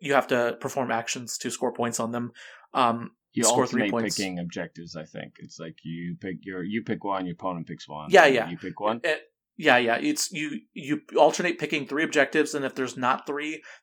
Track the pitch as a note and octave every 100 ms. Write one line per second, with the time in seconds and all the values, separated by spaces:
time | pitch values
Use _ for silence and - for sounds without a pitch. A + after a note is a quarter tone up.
0 | D3+ C#3 - B2+ A#2+ A#2 C3+ C#3 A#2 A2+
1 | - C3 A#2 - B2 - B2+ A#2+ A#2+ A#2
2 | A#2 A#2+ A#2+ - - - - C3+ A#2+ A#2
3 | A#2 - _ - A#2 B2 B2 A#2 G#2 A#2
4 | G#2+ - F#2+ F2+ F2 F#2+ E2+ - E2+ E2
5 | D#2 - - - - - E2 D#2+ D#2+ E2
6 | F2 E2+ F#2+ F2 G2 F#2 F2+ A2+ A2+ G2
7 | G2+ F#2+ F2+ E2+ F#2+ F2 E2 E2 - D2
8 | D#2 F#3 D3+ B2 E2+ E2+ F#2 - G#2 A#2
9 | E3 D#3 - _ _ - D3+ B2 A#2 A#2
10 | D3 D3+ - D#3 D#3 D3+ - - C#3 D3
11 | - E3 D3 D3+ F3 E3 D3 D#3 B2+ C#3+
12 | D#3 D3 C3+ D#3 D3 D3 C3+ - B2+ C3+
13 | B2 C3 - C#3+ D3+ D#3 - -